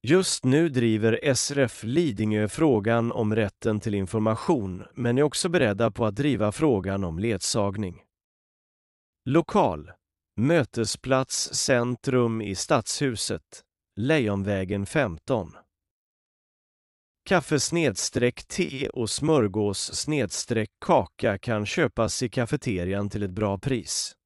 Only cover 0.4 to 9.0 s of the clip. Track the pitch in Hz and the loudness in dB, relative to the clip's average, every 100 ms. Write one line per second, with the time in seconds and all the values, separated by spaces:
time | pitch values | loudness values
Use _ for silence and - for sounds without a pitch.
0.4 | 131 139 165 127 117 110 113 113 - 127 | 2 4 4 2 2 4 2 2 2 0
1.4 | - 139 127 - 107 135 170 101 107 107 | 0 2 0 0 -2 0 0 0 0 2
2.4 | 107 - 156 113 104 117 117 110 107 110 | 0 2 4 4 4 2 0 0 0 0
3.4 | 101 _ 113 107 113 101 95 113 110 110 | 0 _ -2 0 0 -2 -2 0 0 0
4.4 | - 160 98 90 92 - 120 123 147 - | 0 0 0 -8 -14 -4 0 2 2 0
5.4 | 185 175 123 101 117 104 113 101 143 117 | 0 2 2 2 0 2 -2 0 0 2
6.4 | 104 - 156 107 95 98 92 80 113 98 | 0 2 2 2 0 -2 -2 -2 -2 -2
7.4 | - 117 101 101 98 87 _ _ _ _ | -2 0 -2 -2 -8 -10 _ _ _ _
8.4 | _ _ _ _ _ _ | _ _ _ _ _ _